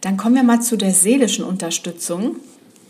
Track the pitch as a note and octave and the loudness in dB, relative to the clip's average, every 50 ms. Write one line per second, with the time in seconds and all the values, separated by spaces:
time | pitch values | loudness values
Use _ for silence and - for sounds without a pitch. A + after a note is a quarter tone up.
0 | - F#3+ G3 F#3+ - A3+ B3 C4+ B3+ A#3+ A#3 A#3 A#3 - - G3+ - F#3+ F#3 - | -2 -2 -4 -2 2 2 4 4 4 4 4 2 2 -2 -2 -2 0 0 2 2
1 | - G3+ A#3+ C#4 C4+ G#3+ - - E3+ - F#3 F#3 F3+ E3 E3 - - F3+ E3 - | 4 4 4 2 2 0 0 -4 -4 -6 -6 -6 -6 -6 -6 -6 -8 -8 -12 -10
2 | - - E3+ F3 G#3 C4+ E4 - - - - _ _ _ _ - _ _ | -8 -8 -6 -4 -4 -6 -6 -8 -14 -20 -20 _ _ _ _ -20 _ _